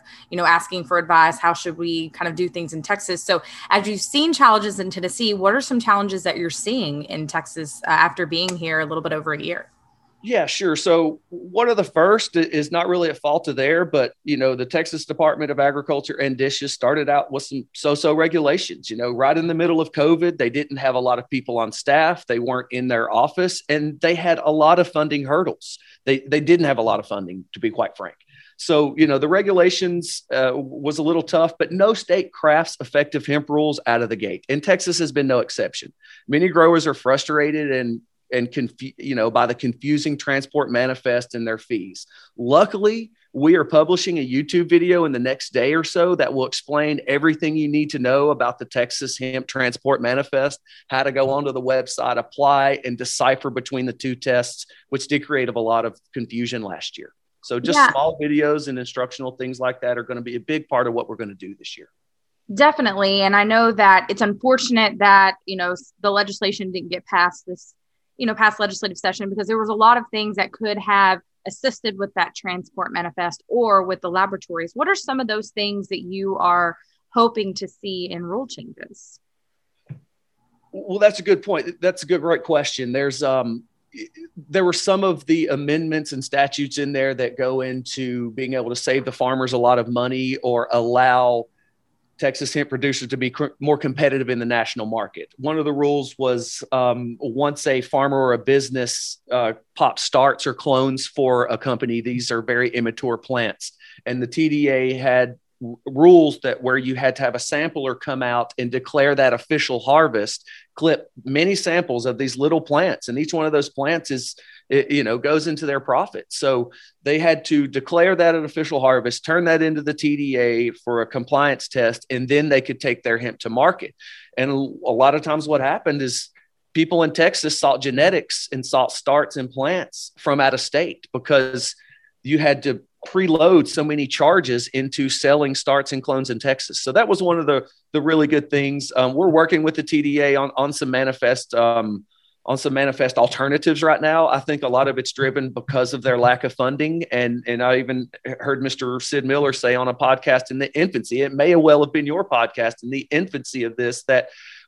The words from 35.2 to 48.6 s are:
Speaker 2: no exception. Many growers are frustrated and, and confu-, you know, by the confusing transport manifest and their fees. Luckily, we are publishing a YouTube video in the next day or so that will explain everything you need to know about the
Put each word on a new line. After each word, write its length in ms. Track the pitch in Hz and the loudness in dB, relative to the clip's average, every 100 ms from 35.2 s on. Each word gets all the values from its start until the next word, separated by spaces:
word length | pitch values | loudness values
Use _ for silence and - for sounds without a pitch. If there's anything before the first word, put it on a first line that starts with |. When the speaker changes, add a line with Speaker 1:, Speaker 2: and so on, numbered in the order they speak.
| 135 | 0
Speaker 2:
no 140 | 123 | 0
exception. 540 | 110 - 98 - - - - - - | 0 -4 -6 -6 -16 -20 -20 -18 -2
Many 200 | 147 180 | 2 2
growers 360 | 165 165 165 156 | 6 6 6 2
are 80 | |
frustrated 800 | 135 123 139 - 151 147 156 147 | -2 0 0 0 0 0 0 -2
and, 300 | 131 123 117 - _ _ | -2 -2 -6 -10 _ _
and 200 | 127 120 | -4 -2
confu-, 420 | 127 120 - 131 - | -4 -6 -6 -16 -12
you 180 | 139 123 | -6 -2
know, 140 | 113 | 0
by 140 | 117 120 | 2 0
the 100 | 123 | 0
confusing 600 | 131 117 139 147 151 143 | -6 -6 -2 -2 -2 -4
transport 560 | - 139 135 151 135 | -4 -4 -2 -4 -2
manifest 600 | 120 127 131 127 120 123 | 0 -2 -2 -2 -2 -4
and 120 | 120 113 | -6 -6
their 120 | 110 | -8
fees. 480 | - 110 95 90 - - _ - | -6 -8 -8 -14 -20 -20 _ -8
Luckily, 760 | 120 151 208 208 208 226 220 _ _ | 2 4 4 2 0 -2 -6 _ _
we 220 | - 151 175 | 0 4 4
are 100 | 151 | 4
publishing 540 | 151 156 180 196 170 | 4 4 2 -2 -4
a 80 | 127 | -2
YouTube 400 | 131 147 175 175 | -4 0 0 4
video 360 | 170 180 175 160 | 4 4 2 2
in 60 | |
the 80 | 127 | 0
next 340 | 127 135 - | -2 -4 -4
day 200 | 127 131 | 0 0
or 100 | 160 | 0
so 320 | 156 180 175 175 | 0 0 2 2
that 180 | 123 | 0
will 120 | 131 127 | 0 -4
explain 560 | - - 147 151 147 - | -6 -4 0 0 -2 -2
everything 480 | 139 160 156 160 156 | 0 0 0 -2 -2
you 120 | 151 | 0
need 220 | 147 147 | 0 -2
to 100 | 147 | -2
know 300 | 123 139 147 | 0 2 2
about 300 | 131 123 | 0 -2
the 60 | - | -4